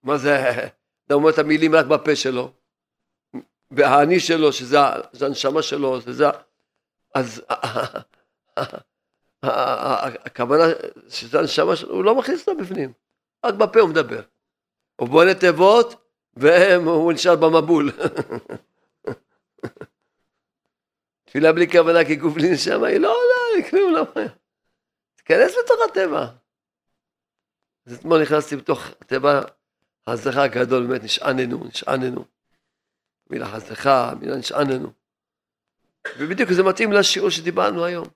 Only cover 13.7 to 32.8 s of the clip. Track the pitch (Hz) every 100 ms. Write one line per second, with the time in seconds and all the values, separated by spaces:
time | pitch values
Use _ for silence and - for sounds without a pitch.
13.7 | 220 190 160 127 117 - _ _ _ _
14.7 | _ _ - 120 151 180 185 180 160 190
15.7 | 233 233 - _ _ _ - 143 175 190
16.7 | 180 160 165 170 160 180 165 160 160 156
17.7 | 165 143 - - - - 117 - - _
18.7 | _ _ _ - 117 _ _ _ _ -
19.7 | _ - _ _ _ _ _ _ _ _
20.7 | _ _ _ _ _ _ 139 156 160 170
21.7 | 175 165 170 151 156 160 151 170 151 -
22.7 | - - - 381 480 494 494 480 403 -
23.7 | 370 381 311 311 - 208 _ _ _ _
24.7 | _ _ _ _ _ - 170 302 427 466
25.7 | 466 453 - 381 214 123 - _ _ _
26.7 | _ _ _ _ _ _ _ _ _ _
27.7 | _ - 120 156 165 147 151 147 143 -
28.7 | 143 - - _ 131 143 139 - _ _
29.7 | _ _ _ - 117 131 131 139 123 123
30.7 | 127 123 127 110 - - 131 123 123 -
31.7 | - - 131 127 123 - _ _ _ _
32.7 | _